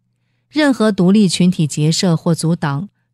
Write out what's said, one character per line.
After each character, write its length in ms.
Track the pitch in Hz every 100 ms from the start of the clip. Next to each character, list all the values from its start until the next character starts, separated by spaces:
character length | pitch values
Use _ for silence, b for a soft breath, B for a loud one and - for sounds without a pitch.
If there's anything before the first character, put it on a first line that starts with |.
| _ _ _ _ _
任 240 | 294 294
何 180 | 247 214
独 200 | 196 180
立 160 | 208 196
群 220 | - 180
体 160 | 180 151
结 260 | - 151
社 240 | 160 190 160
或 200 | - 165
组 200 | 160 170
党， 340 | 151 139 202 _ _